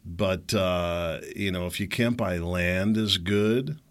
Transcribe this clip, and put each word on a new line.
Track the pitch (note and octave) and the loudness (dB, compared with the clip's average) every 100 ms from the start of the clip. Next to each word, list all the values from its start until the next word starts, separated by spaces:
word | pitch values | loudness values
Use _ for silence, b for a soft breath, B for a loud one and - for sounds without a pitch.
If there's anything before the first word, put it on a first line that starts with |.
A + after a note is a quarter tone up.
But, | F2+ E2+ G2 F2+ - | -12 -2 0 0 0
uh, | G#2+ F#2 F2+ F2 E2+ E2+ D#2 - | 0 2 0 0 -2 -2 -6 -8
you | - G2 | -4 -2
know, | F2+ F2+ | -2 -4
if | - | -4
you | G2 | -4
can't | - A#2+ A#2+ | 0 0 2
buy | - F2 | 0 0
land | E2+ F2+ F2+ F#2 G2+ A2 | 0 0 2 2 2 2
is | G#2+ F#2 | 2 0
good | F2 G#2 G#2+ A#2+ D3 D3+ _ | 2 2 4 2 -2 -8 _